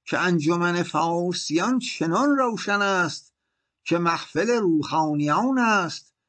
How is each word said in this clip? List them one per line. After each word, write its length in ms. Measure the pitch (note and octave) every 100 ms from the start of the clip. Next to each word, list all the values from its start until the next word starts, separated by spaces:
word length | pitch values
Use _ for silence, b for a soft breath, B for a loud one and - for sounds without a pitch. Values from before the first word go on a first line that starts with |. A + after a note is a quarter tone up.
که 140 | - C#3+
انجمن 640 | F3 E3+ D3+ F3 F3 F3
فارسیان 960 | F3 D3+ E3 E3+ F3+ F3+ - D#3 G#3+ B3+
چنان 580 | - - E3 F#3+ C#4+ C#4
روشن 460 | B3 G#3 G#3 G3+
است 520 | G3+ F#3 E3 - - _ _ _ _ _
که 140 | - E3+
محفل 520 | E3+ E3 - D3+ A3
روحانیان 1080 | A#3+ F#3+ D#3 - D#3 D#3 D3 D3 D#3+ B3+ C4
است 560 | A#3 G#3 E3+ - - _